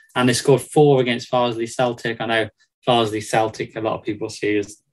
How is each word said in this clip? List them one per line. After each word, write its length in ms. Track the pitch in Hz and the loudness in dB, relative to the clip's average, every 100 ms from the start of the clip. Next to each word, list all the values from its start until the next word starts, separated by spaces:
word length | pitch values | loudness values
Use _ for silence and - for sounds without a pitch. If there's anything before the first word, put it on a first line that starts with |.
| _ - | _ 0
And 120 | 123 | 2
they 60 | |
scored 280 | 113 - 131 | 2 4 2
four 400 | - 156 147 135 | 2 4 6 6
against 300 | 123 120 - | 2 -2 -2
Farsley 380 | 127 120 113 117 | 0 0 -2 -6
Celtic. 500 | - 123 120 117 110 | -2 -2 -2 -6 -6
I 60 | 113 | -2
know 240 | 113 104 _ _ _ - | -2 -2 _ _ _ 0
Farsley 360 | 120 110 107 | 0 0 -4
Celtic, 520 | 104 117 110 - 127 117 | -2 -2 -2 -4 -10 -6
a 60 | |
lot 180 | 113 - | -6 -4
of 60 | - | -6
people 240 | 104 107 | -8 -8
see 280 | - 104 104 | -6 -2 -2
as 240 | 101 - _ | -4 -10 _